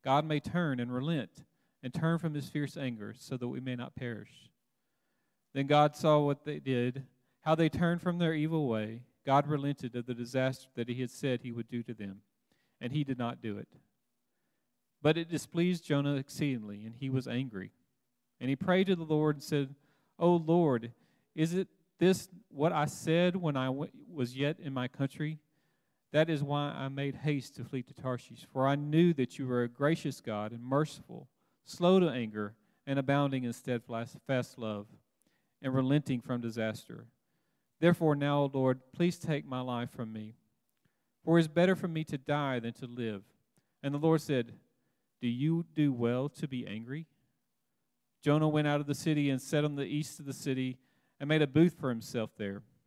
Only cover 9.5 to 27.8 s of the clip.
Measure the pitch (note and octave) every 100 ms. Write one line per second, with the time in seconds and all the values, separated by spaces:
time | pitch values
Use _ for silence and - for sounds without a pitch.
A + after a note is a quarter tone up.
9.5 | D3 C#3+ C#3 B2+ B2 A#2+ A#2+ A#2+ C3 C3
10.5 | C3 - - A#2+ B2 B2 - C#3 B2 B2+
11.5 | A#2 A2+ B2 A2+ A2 G2+ G2 _ _ _
12.5 | _ _ _ A#2+ D3 C#3 B2+ A#2+ A#2+ A2+
13.5 | G2+ - - _ _ _ _ _ _ _
14.5 | _ _ _ _ _ D3 D#3+ E3+ E3 -
15.5 | E3+ F3 F3 - C#3+ C#3+ C#3 C3+ - D3
16.5 | B2+ G#2 G2+ A2 A#2 C3+ C3 B2+ A#2+ C3
17.5 | G2+ G2+ _ _ _ _ _ _ _ B2
18.5 | C3+ F#3 F#3 F#3+ F3+ D#3+ D3+ D3+ D3 -
19.5 | D3 C3+ C#3 _ _ _ - E3+ F3 D#3
20.5 | E3+ D#3+ A#2+ A#2 - _ _ _ - D#3+
21.5 | F3+ F#3+ _ _ _ F3 F#3 - - _
22.5 | C#3 D#3+ E3 C#3+ - D#3+ E3 F3+ F#3 E3
23.5 | C#3 C3 C3+ C#3 - - E3 A#2+ B2+ C#3+
24.5 | D#3+ D3+ C3+ B2 - C3+ - D#3 D#3 _
25.5 | _ _ _ _ _ _ D3 D#3+ D3+ C#3+
26.5 | C#3+ C#3+ - C3+ C#3 C#3 C3+ D3+ D3 -
27.5 | - A#2 C3+